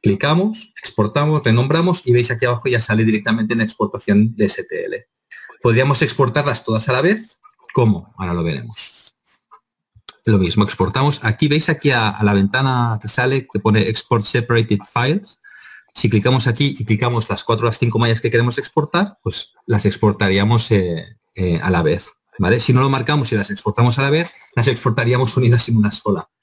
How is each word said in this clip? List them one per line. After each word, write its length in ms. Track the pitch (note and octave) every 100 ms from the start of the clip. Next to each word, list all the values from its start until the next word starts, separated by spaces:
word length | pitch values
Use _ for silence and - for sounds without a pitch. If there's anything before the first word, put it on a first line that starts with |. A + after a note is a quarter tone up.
clicamos, 680 | - G2 C#3+ E3 G#3 A3 - -
exportamos, 640 | - - G#2 C#3+ D3+ D3+
renombramos 640 | - A2+ C3 D#3+ F3+ F3 B2+
y 60 |
veis 180 | A#2+ A#2+
aquí 160 | A#2+ B2
abajo 220 | A#2 C3
ya 120 | A#2
sale 240 | A2 G#2+
directamente 480 | A2 G#2+ A2+ A2+ A2
en 80 | A#2
exportación 720 | G#3+ - G#3 - - G#3 A#2
de 120 | G#2+ G2+
S 180 | -
T 220 | F#2 F2 F2+
L. 200 | - _ _ _ - - -
Podríamos 380 | A#2+ A2+ C3+ C3+
exportarlas 640 | D3+ - B2+ C3 C#3 A#2
todas 240 | - A2 A2
a 40 |
la 100 | B2
vez. 360 | E3 A3 - - - _ -
¿Cómo? 400 | - A2+ F#2 - -
Ahora 160 | F#2
lo 100 | F2
veremos. 720 | E2 C#2 A#1 - - - - _ _ _ _ - _ _ _ _ - _
Lo 140 | - G2+
mismo, 260 | F2 F#2
exportamos. 560 | G2+ - F#2+ C3 C#3+ -
Aquí 260 | A#2+ A2+ D3+
veis 200 | D3+ E3
aquí 220 | D3+ D3
a, 180 | B2 G#2+
a 160 | G2+
la 80 | G#2
ventana 680 | G2+ G2 B2+ C3+ B2+ A#2+ G#2+
que 80 | G#2+
sale, 380 | - B2+ C3+ C3
que 140 | G#2
pone 280 | A2 G#2+ G2
Export 360 | A2 - A#2
Separated 560 | G#2 B2 A#2 A#2 A2 G2+ -
Files. 480 | A#2+ B2+ F#3+ - - - - - - _
Si 140 | - G#2+
clicamos 380 | G#2+ A#2+ B2+ A#2+
aquí 300 | A2+ C#3+ -
y 60 | A2
clicamos 420 | G#2+ B2 A#2 -
las 160 | G2
cuatro 220 | - A2 A#2
o 20 |
las 100 | A2+
cinco 200 | A#2 A2+
mallas 240 | A#2 A2+
que 80 | A#2
queremos 260 | A#2 A#2+ A#2+
exportar, 640 | - - D3+ E3+ G3+ -
pues 300 | - - - _ -
las 180 | A2
exportaríamos, 840 | G2+ - G#2+ G2+ G2 G2 G#2 A#2 -
eh, 480 | G#2 F2+ E2 - - _
eh, 260 | - F2+ E2
a 80 | F#2
la 120 | F2
vez, 260 | D#2 - - _ _ -
¿vale? 200 | F2+ A#2
Si 120 | -
no 80 | B2+
lo 80 | C3+
marcamos 420 | C3+ B2 D3+ A#2+
y 40 | A2
las 140 | G2+
exportamos 480 | G2+ G#2+ G2 A#2+ A#2+
a 40 |
la 80 | C#3
vez, 220 | D#3 E3+ - -
las 140 | - B2
exportaríamos 680 | A#2 B2+ A2 A#2 B2+ B2+ -
unidas 320 | B2 A#2+ -
en 80 | A2+
una 160 | G#2
sola 380 | - G#2+ G2 - _